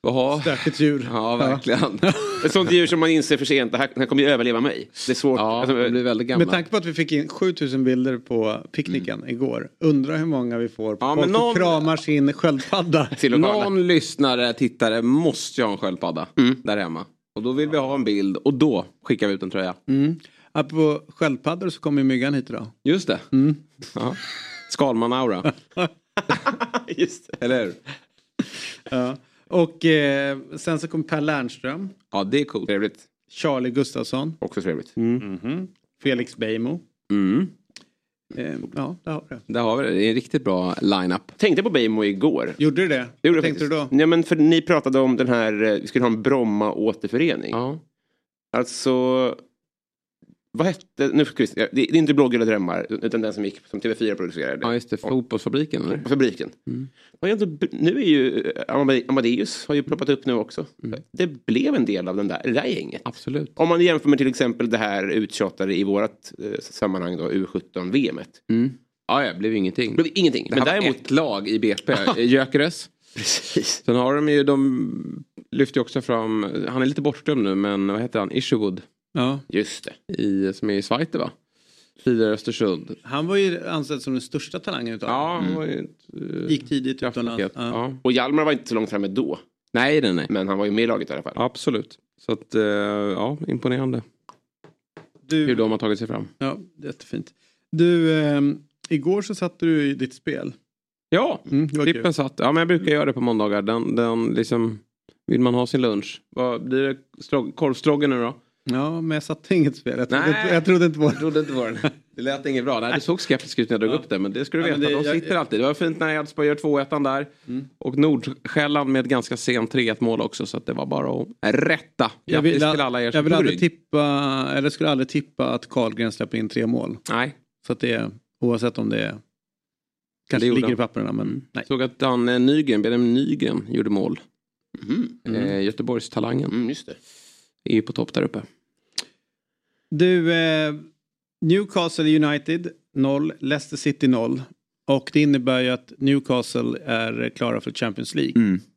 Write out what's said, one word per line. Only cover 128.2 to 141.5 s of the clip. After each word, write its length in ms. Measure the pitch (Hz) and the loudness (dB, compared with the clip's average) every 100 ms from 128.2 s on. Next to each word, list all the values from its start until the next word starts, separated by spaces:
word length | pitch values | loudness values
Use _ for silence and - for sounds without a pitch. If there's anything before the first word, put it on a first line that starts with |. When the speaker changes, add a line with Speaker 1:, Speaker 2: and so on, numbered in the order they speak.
| _ _ | _ _
Speaker 2:
oavsett 380 | 123 117 120 117 | 0 0 -2 -2
om 100 | 110 | -2
det 100 | 110 | -2
är... 80 | 110 104 _ _ _ _ _ _ _ _ _ _ _ | -4 -8 _ _ _ _ _ _ _ _ _ _ _
Kanske 140 | 107 | 2
Speaker 1:
Det 20 | 120 | 4
gjorde 100 | 120 | 4
Speaker 2:
ligger 80 | 123 | 2
i 20 | |
Speaker 1:
han. 180 | 117 117 | 0 -2
Speaker 2:
papperna, 240 | - 107 | -2 -4
men 140 | 107 104 | -2 -4
Speaker 1:
Mm. 160 | 131 131 | -6 -8
Speaker 2:
nej. 120 | - - | -12 -4
Speaker 1:
Såg 140 | 131 | -2
att 180 | 127 - | -2 0
han, 280 | 135 123 120 | 0 2 2
eh, 100 | 123 | 4
Nygren, 420 | 127 151 143 107 | 4 4 4 2
Benjamin 320 | 110 120 120 | 2 2 4
Nygren 520 | 120 - 127 123 104 107 | 2 2 0 0 -2 -2
gjorde 200 | 120 107 | -2 0
mål. 300 | 101 - - - _ _ _ _ - 101 | 0 0 -4 -10 _ _ _ _ -14 -4
Speaker 3:
Mm. 300 | 170 240 - - 107 | -2 -2 -8 -6 -4
Speaker 1:
Eh, 260 | 98 98 | -2 0
Göteborgstalangen. 880 | 98 - 120 117 - - 117 131 - | -2 -2 -4 -4 -4 -6 -2 -2 -2
Speaker 3:
Mm, 180 | 110 120 | -4 -4
just 180 | 147 - | -8 -12
det. 80 | - _ - - _ _ _ | -20 _ -20 -20 _ _ _
Speaker 1:
Är 100 | - | 0
ju 80 | 110 | 0
på 100 | 107 | 0
topp 200 | - 113 | -6 -4
där 80 | - | -2
uppe. 200 | 101 104 - _ _ _ _ - - _ _ _ _ _ _ _ _ | -2 -4 -14 _ _ _ _ -12 -12 _ _ _ _ _ _ _ _
Speaker 2:
Du, 420 | 151 180 180 165 | 2 4 4 4
eh, 420 | 165 165 156 151 151 156 _ _ _ _ _ | 2 2 2 0 -4 -14 _ _ _ _ _
Newcastle 760 | 160 | 2